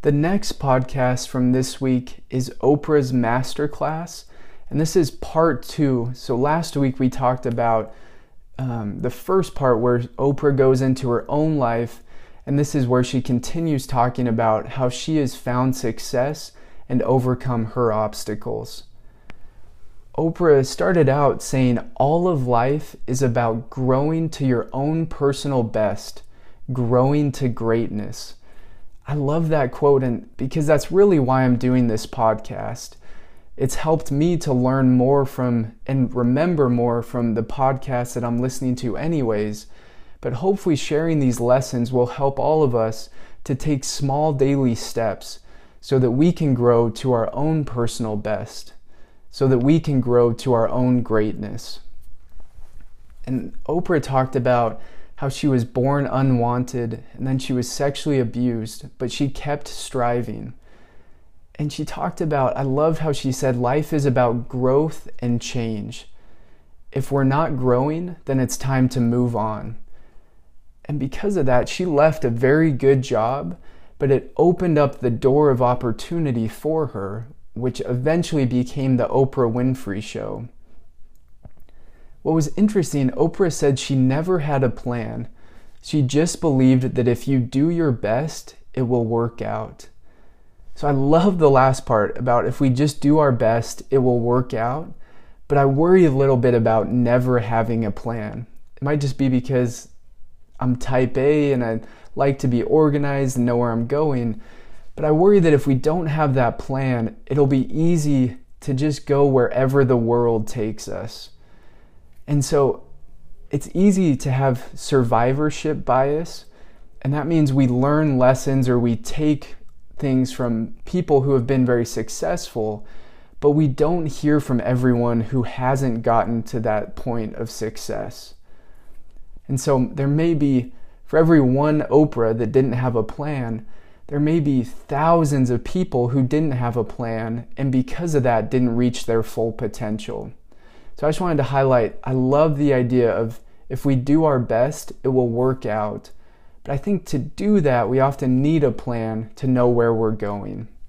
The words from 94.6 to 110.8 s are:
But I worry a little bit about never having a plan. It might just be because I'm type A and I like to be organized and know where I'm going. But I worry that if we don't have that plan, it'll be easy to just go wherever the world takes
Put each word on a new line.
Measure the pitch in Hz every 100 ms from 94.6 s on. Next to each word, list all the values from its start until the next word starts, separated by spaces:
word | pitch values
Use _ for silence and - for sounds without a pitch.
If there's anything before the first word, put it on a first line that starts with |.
| 117 139 170 - - - - - -
But | 143
I | 139
worry | 135 170 185 165
a |
little | 131 139 131
bit | 123
about | 120 113 110 104
never | 123 120 123 127 123
having | 110 117 117 113
a | 110
plan. | - 117 117 107 110 123 - - -
It |
might | 139 151
just | 143 -
be | 135
because | 127 123 131 120 117 - - - - - - - -
I'm | 127 123
type | - 131 127 104
A | 139 151 143
and | 131
I | 117 113 - - - -
like | 139 135
to | 131
be | 120
organized | - 151 151 143 143 139 135 131
and | 120
know | 120
where | 120
I'm | 113 117
going. | 143 156 127 117 107 - - - - - -
But |
I | 151
worry | 156 190 202
that | 165
if | 147 143
we | 131
don't | 151 175 160
have | 151 147 131
that | 120 -
plan, | - 135 135 123 113 - -
it'll | 139 139
be | 135 127 151
easy | 165 170 147 139 127 127 - -
to | -
just | 131 151 143 -
go | 139 143
wherever | 131 120 120 131 135
the | 131 123
world | 117 120 120 113 107
takes | 127 107 101